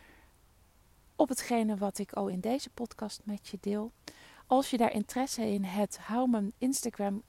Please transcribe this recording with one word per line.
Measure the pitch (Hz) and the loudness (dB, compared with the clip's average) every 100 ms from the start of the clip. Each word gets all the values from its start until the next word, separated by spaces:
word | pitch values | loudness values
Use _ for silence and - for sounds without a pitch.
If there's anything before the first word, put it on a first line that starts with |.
| - - - _ _ _ _ _ _ _ - - | -20 -20 -20 _ _ _ _ _ _ _ -4 0
op | 294 | 2
hetgene | 254 - 233 220 202 | 0 0 2 2 0
wat | 202 - | -2 -4
ik | 202 | -6
al | - 196 | -4 -2
in | 185 | -2
deze | 214 269 - | -2 -2 -4
podcast | - 233 - 208 - | -8 -8 -6 -8 -8
met | 214 202 - | -8 -10 -8
je | 196 | -8
deel. | 202 208 226 - - - - - - | -4 -2 -4 -10 -20 -18 -20 -8 4
Als | 254 262 | 4 4
je | 233 | 4
daar | 233 | 4
interesse | - 208 254 269 - 214 | 2 -2 -2 -2 0 0
in | 202 | 0
hebt, | 190 190 202 - | 0 0 0 -2
hou | - 226 254 | -4 2 4
mijn | 233 202 - | 2 0 0
Instagram | 254 269 233 - 202 202 | 0 0 -2 -2 -2 -2